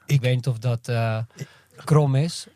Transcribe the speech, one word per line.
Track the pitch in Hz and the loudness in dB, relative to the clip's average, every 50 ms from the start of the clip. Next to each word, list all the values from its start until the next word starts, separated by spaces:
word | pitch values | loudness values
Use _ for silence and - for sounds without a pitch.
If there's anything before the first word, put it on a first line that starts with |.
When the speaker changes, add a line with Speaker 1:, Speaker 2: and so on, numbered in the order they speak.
| _ | _
Speaker 1:
ik | - 143 135 | 0 0 2
Speaker 2:
weet | 127 127 127 | 2 2 0
niet | 123 120 | 0 0
of | 139 120 110 | -2 -4 -2
dat, | 113 127 117 117 - | -2 -4 -4 -4 -4
eh, | - 120 113 113 113 110 110 113 - _ | -4 -2 -2 0 -2 -2 -4 -6 -8 _
Speaker 1:
ik | - 139 - - _ _ _ _ - - | -14 -16 -16 -16 _ _ _ _ -12 0
Speaker 2:
krom | - 156 151 147 139 131 | 4 4 4 4 4 2
is, | 131 151 170 - - - - _ | 0 0 -2 -4 -10 -14 -16 _